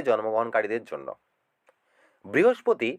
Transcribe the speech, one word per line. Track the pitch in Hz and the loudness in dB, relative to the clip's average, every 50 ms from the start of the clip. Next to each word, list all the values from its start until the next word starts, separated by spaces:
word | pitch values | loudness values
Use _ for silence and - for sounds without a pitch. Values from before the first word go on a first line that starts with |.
| 156 | 4
জন্মগ্রহণকারীদের | 135 113 107 107 110 110 110 117 135 - 113 107 101 110 117 110 | 4 2 2 2 0 0 0 0 0 0 -2 0 0 -2 -6 -6
জন্য। | - - 71 69 65 - - _ _ _ _ _ _ _ _ _ _ _ _ _ _ _ _ _ _ _ _ - | -8 -12 -12 -10 -10 -12 -14 _ _ _ _ _ _ _ _ _ _ _ _ _ _ _ _ _ _ _ _ -12
বৃহস্পতি | 95 104 135 185 240 254 - - 240 220 - 117 113 131 | -4 0 2 4 4 2 2 0 -2 0 0 0 -4 -4